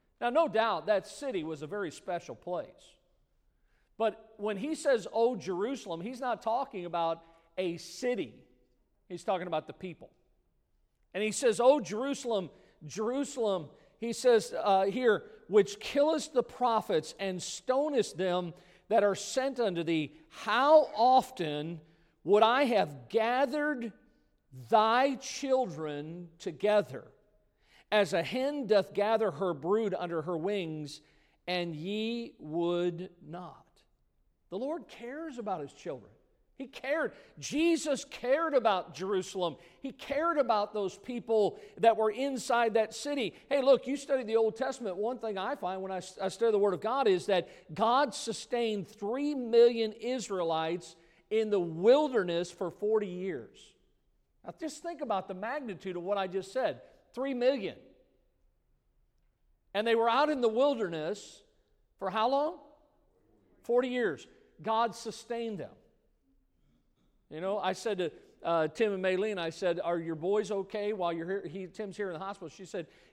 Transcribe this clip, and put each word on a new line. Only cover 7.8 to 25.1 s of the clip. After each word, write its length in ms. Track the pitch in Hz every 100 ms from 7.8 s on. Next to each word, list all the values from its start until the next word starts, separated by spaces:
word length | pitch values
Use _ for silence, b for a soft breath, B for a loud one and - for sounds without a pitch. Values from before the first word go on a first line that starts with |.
| - - 247 247 131 - - _ _ _ _ _ _
He's 160 | 175
talking 240 | - 190 180
about 200 | 160 156
the 60 |
people. 360 | - 185 160 - _ _ _ _ _ _ _ _ _ _
And 100 | 185
he 80 | 214
says, 300 | 202 262 208
"Oh, 180 | 240 294
Jerusalem, 720 | 180 208 269 277 247 220 180 B B B 151
Jerusalem," 800 | 156 220 262 285 - 220 190 147 B B B
he 140 | 233
says, 400 | 226 254 233 - -
uh, 280 | 202 196 190
here, 440 | 196 247 196 B B B
"which 320 | 202 196 -
killest 540 | - - 294 320 -
the 100 | 262
prophets 720 | 240 - 247 226 - 175 151 -
and 200 | 196 185
stonest 760 | - - - 254 302 277 202 151
them 380 | 185 180 175 160 B B B
that 160 | 220
are 100 | 202
sent 460 | 190 - - 262 254
unto 240 | 226 170
thee, 320 | 165 165 147 B B
how 580 | - - 220 277 311 262 -
often 840 | 240 262 - - 165 147 156 170 b b b b
would 180 | 156 202
I 220 | 220 254
have 460 | 277 226 170 143 120
gathered 840 | 220 220 247 277 302 294 285 226 - _ _ _ _ _ 131 117
thy 460 | 226 220 233 277